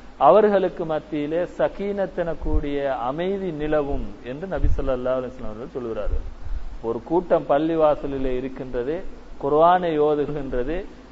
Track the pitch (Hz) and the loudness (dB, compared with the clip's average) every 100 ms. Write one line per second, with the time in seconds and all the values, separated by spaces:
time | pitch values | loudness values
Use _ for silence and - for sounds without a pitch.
0 | - - 139 190 214 202 185 175 165 156 | -14 4 8 8 8 4 2 -2 -4 -4
1 | 151 156 147 160 180 - 156 - 196 202 | -4 -4 -2 -2 -4 -2 -2 -2 -6 -2
2 | 185 - 170 160 - 151 147 143 139 131 | -4 -4 -4 -4 2 2 2 -2 -2 -2
3 | 117 147 180 196 190 151 151 151 143 139 | -4 -2 -2 -2 -4 -4 0 0 0 -2
4 | 110 98 117 139 190 151 - - 139 127 | -4 -8 -10 -10 -6 0 2 4 2 0
5 | 123 131 127 117 113 107 131 143 120 110 | 0 -2 -4 -8 -8 -8 -10 -8 -6 -2
6 | 98 - - - - - - - 113 117 | 0 0 -2 -8 -6 -4 -4 -6 -4 -4
7 | - 165 180 170 139 143 156 165 156 147 | 0 0 2 0 4 2 2 4 4 2
8 | 147 139 131 127 131 131 127 123 123 165 | -2 -2 0 0 -4 -8 -8 -4 -4 -4
9 | 190 - - - 143 147 165 180 175 151 | -6 -10 -14 -6 0 6 6 6 2 2
10 | 147 151 139 147 135 127 123 170 202 - | 2 2 0 -4 -4 -2 -2 -4 -6 -14
11 | - | -14